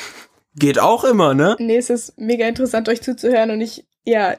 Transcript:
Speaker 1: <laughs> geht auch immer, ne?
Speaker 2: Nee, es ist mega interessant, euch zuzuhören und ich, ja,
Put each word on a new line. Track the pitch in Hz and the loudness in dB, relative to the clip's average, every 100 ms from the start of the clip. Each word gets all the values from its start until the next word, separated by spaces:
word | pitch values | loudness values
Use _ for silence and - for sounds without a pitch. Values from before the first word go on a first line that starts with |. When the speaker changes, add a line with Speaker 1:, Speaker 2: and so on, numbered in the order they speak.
Speaker 1:
<laughs> | - - - _ _ 147 | -18 -20 -20 _ _ -2
geht | 143 131 | 0 2
auch | 151 233 | 2 2
immer, | 262 214 156 | 2 4 4
ne? | 135 170 226 | 4 2 0
Speaker 2:
Nee, | 233 233 | 0 0
es | 247 | 0
ist | 240 - - | -4 -6 -10
mega | 220 240 226 | -4 -2 -2
interessant, | 233 254 226 220 | -2 -2 -2 -2
euch | 233 | -4
zuzuhören | - 247 233 240 226 | -4 -4 0 2 0
und | 214 | -2
ich, | 220 - - _ | -6 -10 -20 _
ja, | - 220 190 | -2 0 0